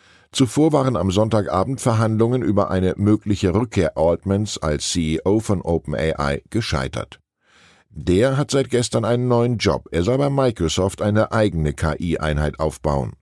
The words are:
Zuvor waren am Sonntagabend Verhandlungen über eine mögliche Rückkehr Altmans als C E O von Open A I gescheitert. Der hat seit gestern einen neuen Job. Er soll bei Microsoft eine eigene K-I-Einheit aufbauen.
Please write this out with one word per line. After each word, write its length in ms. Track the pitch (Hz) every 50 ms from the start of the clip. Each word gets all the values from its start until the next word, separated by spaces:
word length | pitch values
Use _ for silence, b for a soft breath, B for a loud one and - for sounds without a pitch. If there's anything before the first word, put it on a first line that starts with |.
| b b b b b b
Zuvor 400 | - - 135 113 - - 151 160
waren 240 | 147 147 131 131 123
am 160 | 78 85 95
Sonntagabend 680 | 90 98 107 110 110 110 101 65 69 92 - 131 135 123
Verhandlungen 600 | - 127 113 110 113 110 110 107 113 117 123 131
über 300 | - 76 101 101 101 -
eine 220 | - 92 92 92 -
mögliche 580 | - 101 104 107 107 - 104 104 - - 92 82
Rückkehr 440 | 101 123 120 - 101 87 78 - -
Altmans 600 | 80 82 87 85 - 95 98 101 107 101 - -
als 360 | - 80 76 71 - - -
C 220 | 87 82 78 78
E 40 | 80 -
O 160 | 90 101 113
von 200 | 110 - 107 87
Open 320 | - - 85 80 - - 73
A 380 | 55 73 80 - - 71 71 71
I 60 | - - _
gescheitert. 720 | - - 117 - - 71 65 65 - - - - - - _ _ b b b b b b b b b b b b
Der 480 | - 78 - 87 87 92 117 135 131 135
hat 120 | 147 -
seit 200 | - 139 135 127
gestern 340 | - 120 123 - - 131 113
einen 240 | 101 120 123 123 127
neuen 300 | 123 117 117 123 123 104
Job. 320 | - 104 73 64 - -
Er 120 | - 85 87
soll 160 | 98 123 135
bei 100 | 143 143
Microsoft 720 | 139 139 135 127 110 - 85 80 - - 92 98 - -
eine 320 | - 104 101 107 110 - -
eigene 400 | 113 110 92 76 82 78 76 69
K-I-Einheit 880 | - - 78 73 - - 87 80 - - 78 76 73 76 73 71 -
aufbauen. 500 | 80 78 71 - - 73 73 69 64 53 - -